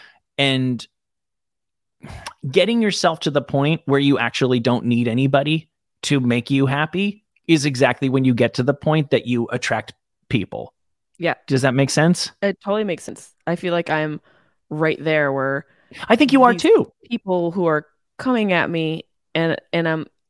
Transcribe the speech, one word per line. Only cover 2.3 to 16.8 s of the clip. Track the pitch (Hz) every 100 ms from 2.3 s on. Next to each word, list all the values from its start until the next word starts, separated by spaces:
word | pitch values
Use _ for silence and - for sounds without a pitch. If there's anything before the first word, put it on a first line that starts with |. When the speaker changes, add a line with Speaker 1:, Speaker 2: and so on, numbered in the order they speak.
| - 139
Speaker 1:
getting | 175 185 233
yourself | 214 170 175 160
to | 160
the | 139
point | 123 139 143 165 -
where | 139
you | 139 139
actually | 117 - 127 127
don't | 120 120 120
need | 117 120
anybody | 117 135 139 143 160 - _ _ _
to | - 143
make | 123 120 120
you | 139 131
happy | 143 156 180 202 202 _ _ -
is | 160 143
exactly | 127 127 123 135
when | 135
you | 131
get | 117 117
to | -
the | 127
point | 131 156 156 139
that | 127 120
you | 120 117
attract | 120 - 110 - - _ _ _
people. | 107 92 57 - _ _ _ _ _
Speaker 2:
Yeah. | 165 131 -
Speaker 1:
Does | 135
that | 131
make | 127 139
sense? | - 160 175 - _
Speaker 2:
It | 202 196
totally | 202 208 208
makes | 160
sense. | - - - _ -
I | 175
feel | 180
like | 170 170
I'm | 156 156 151 _ _ _ _ _
right | 151 160 -
there | 156 156 143
where | 135 135 139 - _ _ - -
Speaker 1:
I | 226
think | 285
you | 269
are | 247
Speaker 2:
these | 175
Speaker 1:
too. | 330 427